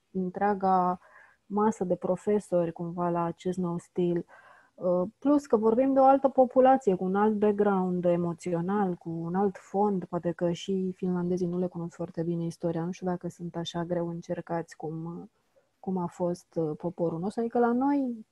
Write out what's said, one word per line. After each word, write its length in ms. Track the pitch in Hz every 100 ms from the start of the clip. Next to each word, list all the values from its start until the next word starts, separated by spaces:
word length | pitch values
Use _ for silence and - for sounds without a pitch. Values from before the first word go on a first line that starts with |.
| _
întreaga 880 | 190 185 - 202 202 190 185 180 185 - - - _ _
masă 380 | 202 214 220
de 120 | 180 180
profesori 760 | 185 185 - 208 - 175 170
cumva 380 | - 170 175 175
la 140 | 170
acest 340 | 170 - 185 180
nou 200 | 180 175
stil. 480 | - - 175 170 - - - - _ -
Uh, 300 | 180 180 180 -
plus 260 | 277 294 285
că 120 | 220
vorbim 360 | 220 220 269
de 60 | 269
o 40 |
altă 260 | 269 269 269
populație, 680 | 254 247 254 254 262 208 185
cu 80 |
un 120 | 185 196
alt 180 | 214
background 720 | 214 208 202 202 190 185 180 175
emoțional, 880 | 175 175 165 180 170 175 202 190 175
cu 140 | 170
un 260 | 165 170 185
alt 220 | 202 190
fond, 480 | - 196 208 190 180
poate 260 | 175 170
că 200 | 165 175
și 420 | 170 - 190 185 185
finlandezii 520 | 185 180 175 180 175
nu 120 | 180
le 80 | 180
cunosc 280 | 175 170 -
foarte 280 | 170 175
bine 220 | 165 170 170
istoria, 380 | - 170 165
nu 80 | 165
știu 160 | 185 185
dacă 200 | 175 175
sunt 280 | - 175 170
așa 280 | 165 175
greu 240 | 170 175 170
încercați 680 | 170 - 170 - 170 165 -
cum, 540 | 156 160 165 175 190 _ _ _ _ _
cum 180 | - 185
a 80 | 175
fost, 500 | - 175 180 _ -
uh, 160 | 160 151
poporul 420 | 175 170 170 165
nostru. 220 | 190 226
Adică 180 | 233 247
la 120 | 233
noi 540 | 240 277 285 262 233 -